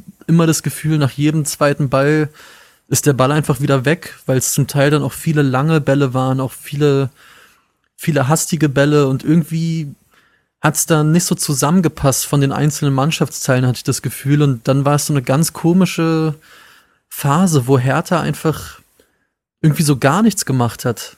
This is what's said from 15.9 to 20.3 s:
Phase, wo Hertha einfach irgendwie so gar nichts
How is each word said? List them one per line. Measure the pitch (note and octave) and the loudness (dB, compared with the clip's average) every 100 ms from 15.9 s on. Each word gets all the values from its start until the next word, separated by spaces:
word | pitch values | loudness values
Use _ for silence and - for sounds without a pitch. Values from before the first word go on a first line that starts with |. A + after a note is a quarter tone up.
| - E3 D#3+ D#3+ D3+ _ - - _ _ _ _ | 0 0 0 0 -4 _ -20 -20 _ _ _ _
Phase, | - C#3+ C#3+ F#3+ D#3 A#2+ | -6 0 2 2 2 2
wo | C3+ | 2
Hertha | B2+ C3+ F3 F3 | 2 -2 0 -2
einfach | D3 D3 E3 D3 - - _ _ _ _ _ _ _ _ | -2 -2 -4 -4 -8 -18 _ _ _ _ _ _ _ _
irgendwie | D#3+ C#3+ | 0 2
so | D3 C#3 | 0 0
gar | C3+ D#3+ | 0 2
nichts | A3+ | 2